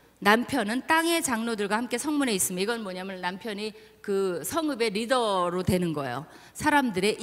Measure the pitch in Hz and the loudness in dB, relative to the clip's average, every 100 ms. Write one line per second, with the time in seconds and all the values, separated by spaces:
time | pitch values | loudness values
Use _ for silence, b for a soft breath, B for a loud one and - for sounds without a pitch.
0 | b b 202 220 240 277 202 247 - 320 | b b 4 4 4 -2 -2 -2 2 2
1 | 330 330 254 226 233 220 202 214 240 240 | 4 0 0 -2 -2 -2 0 -2 0 -2
2 | 294 294 262 190 - 180 202 233 202 180 | 0 0 2 2 0 0 -2 -2 -6 -8
3 | 190 185 180 190 233 202 214 214 B B | -8 -6 -6 -6 -6 -6 -8 -10 B B
4 | - 196 190 170 151 320 311 240 226 196 | -4 0 0 -2 -4 -2 -2 0 -2 -2
5 | 226 262 220 190 175 180 180 180 175 151 | 0 2 2 2 0 0 2 2 0 -2
6 | 135 123 160 B B - 302 294 254 185 | -4 -6 -10 B B -4 2 4 4 2
7 | 202 - | 2 4